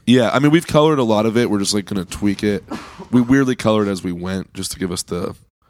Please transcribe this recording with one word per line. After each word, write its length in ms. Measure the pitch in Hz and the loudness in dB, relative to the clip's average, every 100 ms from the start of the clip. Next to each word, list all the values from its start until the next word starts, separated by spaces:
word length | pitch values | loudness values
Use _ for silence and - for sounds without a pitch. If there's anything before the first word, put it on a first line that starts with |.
| - | 2
Yeah, 240 | 123 110 | 4 4
I 60 | 123 | 2
mean, 140 | 147 | 4
we've 160 | 160 - | 2 2
colored 320 | 151 156 147 | 4 4 4
a 40 | |
lot 220 | 113 104 110 | 2 2 2
of 120 | 110 | 2
it. 120 | 113 | 0
We're 80 | 101 | 0
just, 140 | 98 | -2
like, 120 | 104 92 | -4 -4
gonna 200 | 101 87 | -6 -6
tweak 380 | - 101 95 | -4 -4 -2
it. 200 | 107 98 - - - - - | -2 -4 -6 -14 -14 -18 0
We 100 | 120 | 2
weirdly 340 | 120 135 131 123 | 4 2 2 0
colored 320 | 110 110 101 | 0 2 0
as 160 | 95 | -2
we 80 | 90 | -6
went 420 | 87 92 95 - | -6 -6 -6 -8
just 180 | 95 92 | -10 -10
to 60 | - | -6
give 120 | 92 | -6
us 100 | 87 | -6
the 340 | - 87 - - _ _ | -6 -6 -6 -10 _ _